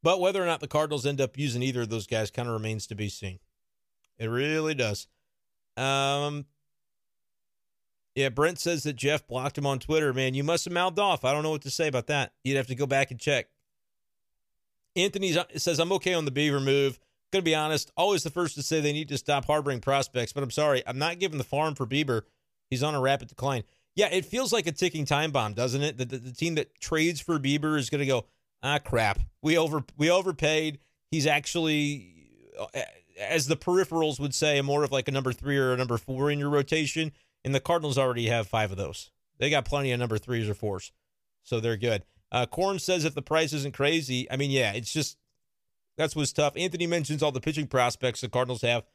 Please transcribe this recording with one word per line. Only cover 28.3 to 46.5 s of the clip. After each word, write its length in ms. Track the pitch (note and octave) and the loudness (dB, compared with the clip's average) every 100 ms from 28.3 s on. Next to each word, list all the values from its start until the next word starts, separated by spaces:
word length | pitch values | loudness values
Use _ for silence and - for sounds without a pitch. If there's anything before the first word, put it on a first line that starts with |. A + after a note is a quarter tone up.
| _ _ _ | _ _ _
"Ah, 160 | C3 D3 | -2 -2
crap. 400 | - A#2 G#2+ G2 - _ | 0 2 2 2 -2 _
We 160 | D3+ E3 | 2 4
over-, 260 | D#3+ D3+ - - | 4 0 -6 0
we 120 | D#3 | 4
overpaid. 720 | F3+ F#3 D3+ D#3 D#3 D#3 C#3+ _ _ _ | 4 2 0 2 2 0 -6 _ _ _
He's 160 | D#3+ D3 | 0 2
actually, 840 | D3 C#3+ F3 D#3+ D3+ D3 C#3+ F2+ E2 C2 G#1+ A#1 - | 2 0 -2 2 2 0 -2 -10 -20 -20 -20 -20 -12
uh, 100 | G2+ C#3+ - - E2+ F2 | -8 -6 -8 -10 _ -10
as 280 | G2+ E3 C3+ | -2 -2 0
the 100 | D#3 | -2
peripherals 600 | - F3+ F#3 E3 D#3 C#3 | 2 2 2 2 0 0
would 140 | C#3+ | -4
say, 260 | - D3+ C#3+ | 0 2 2
more 220 | C#3 C#3+ | 2 2
of, 80 | C#3+ | 2
like, 160 | C3+ B2+ | 0 0
a 40 | |
number 220 | C3+ B2+ | 0 -2
three 240 | B2 C3+ C#3 | -4 0 2
or 160 | C3 | 2
a 40 | B2+ | 2
number 200 | B2+ A#2 | 0 -2
four 340 | - C3 C#3+ | -2 -2 0
in 80 | D3 | 0
your 100 | C#3+ | 2
rotation." 640 | D3 C#3 D#3+ D3 D#3+ D#3+ - _ _ | 2 2 0 0 -2 -4 -6 _ _
And 100 | - | -2
the 60 | C3+ | -2
Cardinals 400 | - F3 D#3 C3+ | 2 2 2 2
already 260 | C3 A#2+ A2+ | 2 2 0
have 220 | A#2 G#2+ | 0 0
five 240 | A2+ G#2+ | 0 0
of 60 | F#2+ | -2
those. 340 | F#2 - - _ _ _ | -6 -8 -16 _ _ _
They 140 | C3+ | 0
got 140 | D3 A#2+ | 2 2
plenty 260 | C#3+ C#3 | 0 0
of 80 | B2 | 0
number 180 | A#2+ G#2+ | 0 -2
threes 320 | - A#2+ G#2+ | -2 -2 -2
or 60 | G2+ | -2
fours, 360 | G#2+ F#2+ - _ _ _ _ _ | -4 -4 -8 _ _ _ _ _
so 160 | - A#2+ | -4 -2
they're 180 | A2+ A2 | 0 0
good. 260 | A#2 G#2 - _ _ | 0 0 -4 _ _
Uh, 160 | A#2+ A#2+ | -2 -2
Corn 320 | - F#3+ G3 | 0 0 0
says, 260 | - F3+ D#3 | 0 0 0
"If 80 | |
the 80 | D3+ | -4
price 320 | - D#3+ D#3+ | 0 2 2
isn't 200 | D3 C#3 | -2 -6
crazy," 560 | - C#3 E3 C3 B2+ B2+ | 0 2 2 0 -2 -2
I 40 | C3 | -2
mean, 140 | C#3+ | 0
yeah, 240 | C3 A2+ | 2 2
it's 180 | G#2+ A2+ | 0 -4
just, 280 | D#3 C#3 - _ _ _ _ _ _ _ - | -4 -4 -6 _ _ _ _ _ _ _ -4
that's 200 | D#3 D#3 | -2 0
what's 180 | C#3+ | -2
tough. 240 | - D3 | 2 2